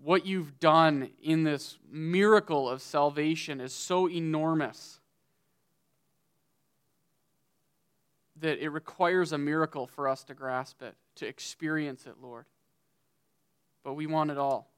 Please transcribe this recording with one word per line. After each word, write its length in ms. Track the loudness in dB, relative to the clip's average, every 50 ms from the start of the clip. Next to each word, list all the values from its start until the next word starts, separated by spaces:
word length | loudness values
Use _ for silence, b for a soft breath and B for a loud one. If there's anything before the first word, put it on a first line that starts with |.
| 0
what 220 | 2 2 2 2
you've 340 | -2 -4 -4 -6 -8 -6 2
done 500 | 4 6 8 8 6 6 4 2 -4 -6 -12 _
in 220 | -2 0 2 2 2
this 340 | 2 0 -2 -6 -12 -18 _ _ -16
miracle 800 | -10 -8 -4 0 2 4 6 8 6 6 6 2 -2 0 0 -2
of 120 | -4 -6
salvation 800 | -8 -2 0 2 2 2 2 0 0 0 0 -2 -4 -8 -8 -8
is 140 | -8 -10 -10
so 360 | -10 -4 0 0 2 2 0
enormous 880 | 0 -2 -2 -2 0 0 0 0 0 0 0 -2 -6 -12 -20 -20 -20 _ _ _ _ _ _ _ _ _ _ _ _ _ _ _ _ _ _ _ _ _ _ _ _ _ _ _ _ _ _ _ _ _ _ _ _ _ _ _ _ _ _ _ _ _ _ _ _ _ _ _ _ _ _ _ _ _ _ _ _ _ _ _ _ _ _ _ _ -4
that 240 | -2 -2 0 0 -2
it 60 | -4
requires 640 | -6 -6 -10 -10 -2 0 2 2 4 2 2 0
a 60 | -2
miracle 480 | -2 -2 0 2 2 0 0 -2 -8 -8
for 220 | -8 -8 -4 -2
us 160 | -2 -2 -2 -6
to 100 | -20 -18
grasp 480 | -10 -6 -4 -4 -4 -4 -6 -14 -18
it, 140 | -16 -18 -18 _ _ _ _
to 120 | -10 -10
experience 800 | -10 -10 -12 -14 -16 -12 -8 -6 -4 -2 -2 -4 -6 -8 -12 -16
it, 80 | -20 -20 -20
Lord. 240 | -20 -18 -18 -20 -20 _ _ _ _ _ _ _ _ _ _ _ _ _ _ _ _ _ _ _ _ _ _ _ _ _ _ _ -12
But 100 | -12 -8
we 140 | -8 -6
want 240 | -2 0 0 0 0
it 60 | 0
all. 340 | -2 0 0 0 -2 -4 _ _